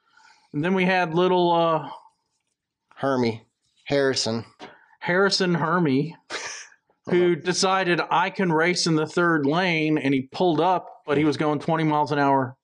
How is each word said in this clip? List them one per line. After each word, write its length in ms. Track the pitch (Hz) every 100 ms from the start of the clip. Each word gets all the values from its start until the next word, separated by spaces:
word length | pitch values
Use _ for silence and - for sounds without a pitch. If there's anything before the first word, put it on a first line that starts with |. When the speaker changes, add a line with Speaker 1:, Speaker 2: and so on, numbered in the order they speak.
| _ _ - _ _
Speaker 1:
And 120 | 147
then 100 | 170
we 100 | 190
had 300 | 180 185 175
little, 380 | 160 180 180 175
uh, 360 | 170 165 156 147 - - _ _ _ _ _ _ _ _ -
Speaker 2:
Hermie, 500 | 135 131 117 113 - _ _ _
Harrison. 600 | - 143 135 123 117 113 - _ - - _ _
Speaker 1:
Harrison 540 | - 180 196 196 185
Hermie, 640 | 170 160 180 160 131 160 - _ - - -
Speaker 2:
<laughs> 440 | - _ _ _ -
Speaker 1:
who 260 | 175 175 165
decided, 640 | 180 175 190 190 175 165 -
"I 200 | - 185
can 220 | 185 185
race 340 | 156 175 175 175
in 100 | 156
the 100 | 156
third 400 | 175 170 160 139
lane," 520 | 165 185 160 156 151
and 140 | 135
he 80 | 135 127
pulled 280 | - 180 151
up, 420 | 175 175 - - -
but 120 | 147
he 60 |
was 120 | 151 127
going 220 | 151 147
twenty 240 | - 160
miles 280 | 156 151 143
an 60 | 147
hour 380 | 139 135 127 -